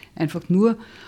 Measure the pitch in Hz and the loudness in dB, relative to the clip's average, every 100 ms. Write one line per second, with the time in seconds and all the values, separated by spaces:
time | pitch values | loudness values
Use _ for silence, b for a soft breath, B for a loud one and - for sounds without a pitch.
0 | B - 156 170 - 180 220 226 B B | B -6 -6 -4 -2 2 2 0 B B